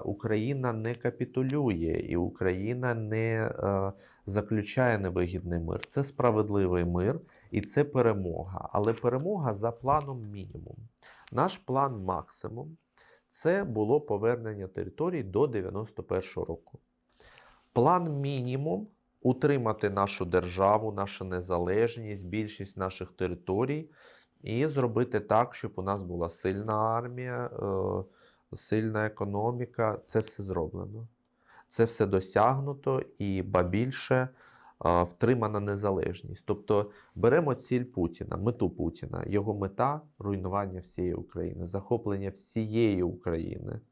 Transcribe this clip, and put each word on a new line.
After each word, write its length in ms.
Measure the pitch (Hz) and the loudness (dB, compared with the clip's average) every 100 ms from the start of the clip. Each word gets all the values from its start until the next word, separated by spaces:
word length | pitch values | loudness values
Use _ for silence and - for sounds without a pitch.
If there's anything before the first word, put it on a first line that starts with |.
| - | 2
Україна 680 | 101 - 107 117 139 127 | -4 0 0 0 0 -2
не 220 | 113 113 120 | -2 -4 -2
капітулює 1120 | 123 - 127 131 131 147 131 87 82 82 - | -4 -2 -2 0 0 2 2 2 0 0 0
і 80 | 87 | 0
Україна 760 | 90 - 92 92 104 123 123 | 0 0 0 0 -2 -2 -2
не, 600 | 117 107 110 113 113 110 - | -2 -2 0 0 0 0 0
е, 320 | 98 98 95 98 - _ - | 0 2 0 -4 -14 _ -4
заключає 720 | 101 101 107 104 - 127 110 | -2 0 -2 0 2 2 2
невигідний 640 | 95 92 87 92 87 85 | 0 0 0 -2 -2 -2
мир. 260 | 82 90 - | -2 -4 -4
Це 160 | - | -4
справедливий 800 | 139 - 123 107 104 101 92 90 87 | -4 0 2 4 2 2 2 2 2
мир 340 | 87 98 165 - - - | 2 0 -2 -8 -20 -6
і 100 | 107 | -4
це 220 | - - | 0 0
перемога, 840 | 147 135 117 101 90 80 87 90 - | 2 4 4 2 -2 -4 -6 -8 -4
але 220 | - 104 | 0 2
перемога 600 | 110 123 127 170 208 135 | 2 0 0 0 -2 -2
за 180 | 101 113 | 0 -2
планом 500 | - 131 151 143 127 107 | -2 0 0 0 -8 -10
мінімум. 440 | 101 95 - 90 107 110 _ - - - | -12 -12 -12 -14 -16 -20 _ -20 -20 -6
Наш 260 | 120 143 - | 0 0 -2
план 460 | - 131 139 113 | -2 2 2 0
максимум — 720 | 92 90 - - - 113 147 160 _ _ - _ _ | -2 -4 -6 -12 -12 -10 -12 -16 _ _ -20 _ _
це 340 | - 160 190 | -2 0 2
було 380 | 196 107 107 147 | 0 0 4 4
повернення 680 | 151 104 113 120 113 104 95 | 2 0 2 0 -2 -8 -8
територій 560 | - 95 - 165 170 | -6 -8 -4 -2 -2
до 240 | 101 98 143 | -2 0 2
дев'яносто 560 | 110 92 95 110 - | 0 -4 -6 -8 -10
першого 420 | 90 92 - - - | -4 -4 -2 -6 -6
року. 340 | 85 - - _ _ _ _ - - - _ _ | -8 -12 -20 _ _ _ _ -20 -20 -20 _ _
План 400 | - 135 180 170 143 | 4 6 6 2 -2
мінімум — 640 | 139 139 123 135 151 185 214 _ _ _ | -2 -2 -2 -2 -2 -4 -6 _ _ _
утримати 680 | 127 123 147 143 113 107 104 | 2 4 4 4 2 2 0
нашу 360 | 98 98 - 90 | 2 0 0 0
державу, 640 | 90 90 90 98 110 110 | 2 2 4 4 4 2
нашу 340 | 101 101 - 95 | -2 -4 -6 -4
незалежність, 960 | 90 87 87 87 101 117 117 107 101 | -4 0 0 2 2 2 0 -8 -10
більшість 540 | 90 104 104 - 98 - | -4 -4 -4 -6 -10 -4
наших 340 | 95 - 90 | -4 -4 -10
територій 800 | - 90 87 - 95 131 151 160 - - - _ _ | -4 -2 -2 -2 0 0 -2 -6 -16 -20 -20 _ _
і 240 | - 113 156 | -4 0 0
зробити 520 | 139 123 110 123 104 | 2 2 2 2 0
так, 360 | - 107 123 - | 4 4 4 -2
щоб 160 | 107 - | -8 -4
у 60 | |
нас 220 | 95 101 | -2 -2
була 260 | 90 87 82 | -4 -4 -4
сильна 680 | - 92 98 110 107 110 113 | -2 -2 -2 -2 0 2 0
армія, 520 | 123 123 127 123 123 - 98 95 95 95 95 _ - _ _ | -4 -8 -6 -6 -6 -4 -4 -2 -2 -2 -6 _ -20 _ _
е, 40 | - | -14
сильна 500 | - 110 110 107 107 | 0 2 2 0 -2
економіка. 920 | 107 101 101 113 123 120 - 110 104 - | -2 -4 0 -2 -2 -4 0 0 0 -2
Це 140 | 113 | 0
все 240 | 110 - | 0 -4
зроблено. 640 | 98 87 82 92 95 107 117 _ _ _ _ - _ | -4 -2 -4 -6 -10 -10 -14 _ _ _ _ -20 _
Це 160 | - | 2
все 220 | 113 - 101 | 2 4 2
досягнуто 960 | 95 95 101 113 135 139 139 139 131 - - | 2 2 4 6 4 -2 -4 -2 0 -2 -4
і, 240 | 101 95 | -2 -2
ба 220 | 92 95 | 2 4
більше, 520 | 90 98 123 131 - 131 127 - - - - _ 80 | 4 2 0 -4 2 2 2 -4 -20 -20 -20 _ 4
е, 180 | 87 | 6
втримана 560 | 87 - 110 127 107 104 | 4 2 4 4 2 0
незалежність. 840 | 101 101 101 95 - 90 - 104 - | 0 0 2 2 0 -4 -10 -8 -4
Тобто 460 | 101 - 104 104 - - - | -4 2 2 2 -6 -16 2
беремо 380 | 110 151 151 | 6 6 4
ціль 300 | 127 - 123 | 0 0 0
Путіна, 540 | 127 - 85 - - 87 | 0 0 0 -2 -6 -2
мету 320 | 104 120 95 | -2 0 0
Путіна. 540 | - 82 - - - - | 0 -4 -4 -8 -6 -2
Його 260 | 101 104 | 0 0
мета — 480 | 101 98 101 127 151 156 - | -2 -2 0 0 -2 -8 -8
руйнування 600 | 101 98 92 98 98 92 | -4 -2 -2 -2 -2 -6
всієї 340 | - - 90 | -10 -4 -2
України, 540 | 85 - 85 85 - 87 | -2 -6 -6 -6 -6 -6
захоплення 600 | 98 - 117 104 98 98 | -6 -2 -2 -2 -4 -4
всієї 760 | - - 113 110 110 113 92 | -8 -6 -4 0 2 4 4
України, 760 | 90 73 90 82 - - - - - | 0 -2 -4 -2 -4 -6 -8 -10 -12